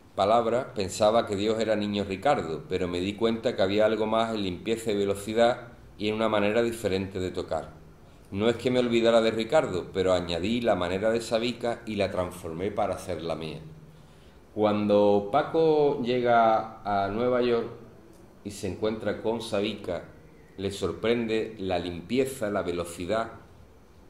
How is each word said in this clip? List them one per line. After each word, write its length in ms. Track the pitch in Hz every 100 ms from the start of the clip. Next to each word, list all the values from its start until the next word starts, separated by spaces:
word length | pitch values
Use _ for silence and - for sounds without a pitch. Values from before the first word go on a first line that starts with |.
| - -
palabras, 520 | 98 117 113 117 135
"Pensaba 540 | 113 95 - 107 117 110
que 80 | 98
Dios 240 | 107 113
era 160 | 110 107
Niño 280 | 104 101
Ricardo, 600 | 95 95 139 143 80 76 -
pero 200 | 90 87
me 120 | 87
di 140 | 95
cuenta 420 | 104 113 113 123 113
que 60 |
había 240 | 95 101 107
algo 220 | 110 107
más 260 | 113 113
en 80 | 110
limpieza 500 | 98 87 95 113 117
y 60 | 104
velocidad 720 | 101 98 - 110 120 127 - - - -
y 100 | 104
en 60 | 107
una 140 | 110
manera 340 | 107 101 110
diferente 560 | 117 113 101 95 95 98
de 120 | 90
tocar. 420 | 87 82 80 78 - - - - - -
No 180 | 98 113
es 60 | 113
que 160 | 127
me 80 | 127
olvidara 420 | 123 117 113 117
de 100 | 113
Ricardo, 540 | 110 110 156 127 90 -
pero 200 | 95 92
añadí 460 | 90 85 82 95 120
la 160 | 113 92
manera 360 | 87 95 110
de 100 | 117
Sabicas 580 | 117 113 120 113 120 113 110
y 100 | 101
la 140 | 95
transformé 640 | 90 90 87 87 80 98
para 240 | 95 92 90
hacer 260 | - 82
la 140 | 82 80
mía". 240 | 80 78 - - - - - - - - - -
Cuando 720 | 104 104 104 104 104 101 101
Paco 680 | 143 156 165 160 151 143 -
llega 800 | 120 127 120 117 113 110 - - 101
a 240 | 101 98
Nueva 320 | 107 123 123
York 260 | 123 117 110 - - - - - - - 101
y 60 |
se 180 | - 98
encuentra 520 | 87 107 107 101 95
con 200 | 110 117
Sabicas, 600 | - 101 110 104 - 82 - - - - - -
le 160 | 98
sorprende 840 | 98 92 82 110 120 113 110 - -
la 180 | 95 90
limpieza, 720 | 87 85 - 123 131 - 104
la 120 | 101
velocidad 720 | 87 85 85 - 87 110 117 - - - - - - -